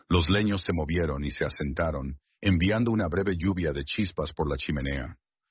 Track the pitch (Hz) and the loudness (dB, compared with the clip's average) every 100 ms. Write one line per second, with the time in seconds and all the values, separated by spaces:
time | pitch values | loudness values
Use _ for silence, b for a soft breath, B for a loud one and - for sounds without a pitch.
0 | B 90 80 101 107 98 - 85 76 87 | B 2 4 4 4 0 0 -2 0 0
1 | 80 71 73 - 73 - 73 69 82 73 | 0 0 -4 -2 -4 -2 -4 0 -2 -2
2 | 69 69 _ - 101 87 95 110 117 110 | -6 -10 _ -2 2 4 4 4 2 2
3 | 87 90 98 87 95 92 80 71 69 - | 2 0 0 0 0 0 0 -2 -4 -2
4 | 98 - 73 - 76 69 - 71 65 69 | -2 -2 -6 -2 -2 -2 -2 -2 -2 -4
5 | 62 - _ _ _ | -8 -12 _ _ _